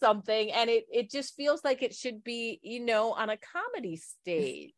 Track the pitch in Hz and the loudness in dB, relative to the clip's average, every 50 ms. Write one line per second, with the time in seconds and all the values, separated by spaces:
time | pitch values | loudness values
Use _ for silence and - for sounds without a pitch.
0 | 269 220 214 208 - - 220 220 214 214 - 226 233 233 233 226 226 - - 240 | 6 6 6 4 2 0 2 2 2 2 2 2 4 4 4 2 2 2 0 0
1 | 226 202 - 285 262 - - - 285 294 302 311 - 285 262 262 269 226 - - | 0 0 -4 -6 -6 -6 -6 0 2 2 2 4 2 0 2 2 0 -2 -2 -4
2 | - 254 226 214 - 240 233 233 233 226 - - - 202 233 247 240 233 226 214 | -8 -8 -8 -8 -8 -8 -6 -4 -4 -6 -6 -8 -10 -10 -8 -4 0 2 2 4
3 | 220 226 - - 220 214 214 214 - - - 349 427 494 480 359 233 180 165 160 | 2 2 0 0 -2 -2 -2 -4 -8 -8 -6 -6 -6 -6 -6 -6 -6 -6 -8 -8
4 | - - - _ - 180 170 156 143 131 - 151 147 - - | -12 -16 -20 _ -6 -2 0 0 0 -2 -4 -8 -12 -16 -20